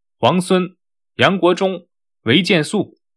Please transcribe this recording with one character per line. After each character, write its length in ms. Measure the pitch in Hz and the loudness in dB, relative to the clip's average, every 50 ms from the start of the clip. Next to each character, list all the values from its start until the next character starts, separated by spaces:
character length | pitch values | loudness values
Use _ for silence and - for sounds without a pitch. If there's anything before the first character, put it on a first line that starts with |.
| _ _ _ _ | _ _ _ _
皇 220 | 117 117 160 185 | 0 0 0 0
孙、 340 | 180 - 190 185 185 - - _ _ _ _ _ _ _ _ | 0 0 -2 -2 -2 -4 -10 _ _ _ _ _ _ _ _
杨 220 | - 120 151 190 185 | 0 0 0 2 2
国 180 | 175 175 185 | 2 0 0
忠、 320 | - 196 190 190 - - _ _ _ _ _ _ _ _ | 0 -2 -4 -4 -8 -12 _ _ _ _ _ _ _ _
韦 200 | 110 120 180 190 | 0 0 0 2
见 200 | 175 202 165 151 | 2 0 0 0
素、 340 | - - 208 143 - - _ _ _ _ | -2 -4 -4 -4 -6 -10 _ _ _ _